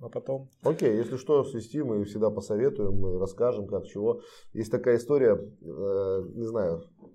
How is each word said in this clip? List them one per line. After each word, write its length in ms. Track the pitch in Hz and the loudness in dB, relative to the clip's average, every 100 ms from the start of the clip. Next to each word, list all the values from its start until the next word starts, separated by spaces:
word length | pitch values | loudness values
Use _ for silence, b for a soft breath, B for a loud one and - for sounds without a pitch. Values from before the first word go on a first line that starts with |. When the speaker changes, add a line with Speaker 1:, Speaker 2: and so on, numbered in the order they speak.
Speaker 1:
а 80 | 120 | -10
потом 400 | 120 120 135 135 _ | -10 -6 -8 -8 _
Speaker 2:
Окей, 320 | - 160 147 107 | -2 2 2 2
если 180 | 117 131 | 0 -6
что, 260 | - 147 135 | 2 2 2
свистим, 420 | 117 104 147 139 | -4 -8 -6 -2
мы 160 | 107 | -2
всегда 260 | 101 110 107 | -2 0 -2
посоветуем, 640 | 107 - 107 131 - 101 98 | -2 -4 0 0 2 2 4
мы 180 | 95 92 | 4 2
расскажем, 480 | 95 - 120 113 101 | -2 0 0 0 -4
как, 180 | 98 - | -6 -6
чего. 340 | 98 107 139 B B B | -2 -2 -2 B B B
Есть 180 | 110 110 | -8 -2
такая 260 | 120 123 120 | 0 4 2
история, 380 | 120 147 123 95 - - | 4 4 6 4 0 -14
э, 600 | - 67 98 98 98 95 92 113 | -14 -6 -2 0 0 -2 -4 -6
не 100 | 113 | -4
знаю, 380 | 113 92 82 - _ - | -2 -2 -2 -8 _ -10